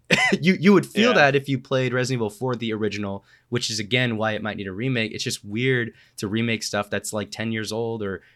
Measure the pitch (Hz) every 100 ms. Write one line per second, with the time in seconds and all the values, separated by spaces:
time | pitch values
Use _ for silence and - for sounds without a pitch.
0 | - - - 202 156 190 175 196 139 -
1 | 233 208 143 139 135 131 - 131 127 123
2 | 127 127 110 - 127 120 117 107 107 101
3 | 101 98 - _ _ 120 - 107 101 123
4 | 123 107 110 107 110 95 98 92 127 123
5 | 110 104 131 110 104 107 131 127 113 -
6 | _ - 104 110 117 110 - 104 101 101
7 | - 107 101 - 113 113 107 110 117 113
8 | 101 92 -